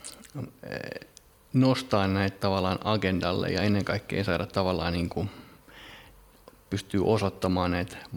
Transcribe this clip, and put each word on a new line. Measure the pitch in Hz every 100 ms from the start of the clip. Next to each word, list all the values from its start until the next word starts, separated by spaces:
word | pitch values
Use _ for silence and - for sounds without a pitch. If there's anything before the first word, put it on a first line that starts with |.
| - - - 143 - -
eh, | - - - - - - - _ -
nostaa | 131 131 127 - 104 95
näitä | 98 98 -
tavallaan | 98 95 92 92
agendalle | - 107 92 92 87 95 87
ja | 90
ennen | 104 101 -
kaikkea | 98 - -
saada | 98 85 95
tavallaan | 101 92 90 85
niinku | 87 87 - 101 - - - - - - - - - - - - - -
pystyy | 98 - 101 98
osoittamaan | 110 98 - 95 92 90
näitä | 87 92 - -